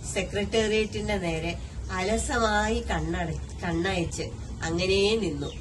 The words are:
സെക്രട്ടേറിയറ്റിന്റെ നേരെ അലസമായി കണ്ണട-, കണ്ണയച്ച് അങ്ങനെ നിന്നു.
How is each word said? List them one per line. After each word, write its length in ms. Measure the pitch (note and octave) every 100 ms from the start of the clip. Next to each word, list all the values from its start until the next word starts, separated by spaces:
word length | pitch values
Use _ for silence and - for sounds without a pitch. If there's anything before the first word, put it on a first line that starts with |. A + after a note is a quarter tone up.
| -
സെക്രട്ടേറിയറ്റിന്റെ 1000 | G#3 F3+ G3+ G3 A3+ G#3+ G#3+ G#3+ G#3+ G#3 G#3 E3+
നേരെ 260 | D#3+ E3 F3 - - - F#3
അലസമായി 800 | F#3 A3+ A3+ B3 A3 G#3 G#3+ A#3 -
കണ്ണട-, 500 | F3 D#3+ F3+ D#3+ D3 - -
കണ്ണയച്ച് 640 | F3+ E3 F#3+ F3+ E3 - D#3 - - - E3
അങ്ങനെ 340 | E3+ F#3 G3 G3+ A3+
നിന്നു. 260 | F#3 C#3+ C#3 -